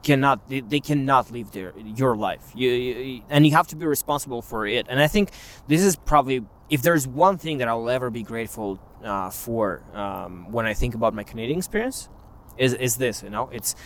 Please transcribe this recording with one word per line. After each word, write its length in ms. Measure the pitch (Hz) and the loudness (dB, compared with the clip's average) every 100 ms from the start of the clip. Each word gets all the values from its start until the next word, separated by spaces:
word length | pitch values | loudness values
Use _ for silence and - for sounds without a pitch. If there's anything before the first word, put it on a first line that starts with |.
Cannot, 460 | - 139 139 131 - | 4 4 6 2 -2
they, 100 | 135 | -8
they 200 | 113 147 | -2 -2
cannot 500 | - 147 135 135 117 | 0 0 4 2 2
live 200 | 120 101 | -10 -10
their, 220 | 98 92 92 | -10 -12 -12
your 380 | 110 110 131 110 | -12 0 2 2
life. 340 | 101 82 - | -2 -4 -12
You, 180 | 117 127 | 0 0
you, 520 | 123 123 117 131 127 - | 2 -2 -6 -8 -12 2
and 160 | 143 151 | 6 8
you 80 | |
have 140 | 156 175 | 6 2
to 80 | 156 | -2
be 80 | 160 | -2
responsible 560 | 139 - 143 139 120 | -2 -2 -4 -4 -8
for 260 | - 113 104 | -6 -6 -2
it. 180 | 117 101 | -2 0
And 100 | 127 | 2
I 80 | 147 | 4
think 240 | 208 196 - - - - | 4 0 -4 -20 -20 0
this 140 | 156 | 4
is 140 | 196 160 | 4 2
probably, 480 | - 151 131 131 107 - - | 4 4 4 -2 -4 -18 -4
if 120 | 151 | 0
there's 260 | 147 165 131 | 4 2 0
one 300 | 131 185 190 | 4 4 4
thing 220 | 160 147 | -4 -2
that 100 | 117 | -2
I'll 200 | 117 113 | 0 0
ever 200 | 127 127 | -2 -2
be 120 | 113 | -6
grateful, 580 | 104 113 110 - 104 95 - - | -8 -8 -8 -6 -6 -6 -12 -14
uh, 260 | 110 98 92 | -6 -4 -4
for, 520 | - - 117 101 80 - | -8 -4 0 0 -2 -10
um, 580 | 101 101 95 90 90 87 | -8 -6 -6 -10 -12 -6
when 140 | 117 113 | -2 -2
I 80 | |
think 200 | 101 123 | 0 -2
about 200 | 117 113 | 0 -2
my 100 | 107 | -2
Canadian 340 | 101 113 117 165 | -10 -8 -4 -4
experience, 520 | 185 202 247 - - - - - - - | -2 -4 -4 -8 -14 -20 -20 -20 -20 0
is, 160 | 127 | 0
is 240 | 123 127 120 | 2 -2 0
this, 260 | 127 104 | -2 -4
you 60 | 101 | -8
know? 200 | 104 131 | -8 -8
It's, 240 | 117 - - | -8 -8 -10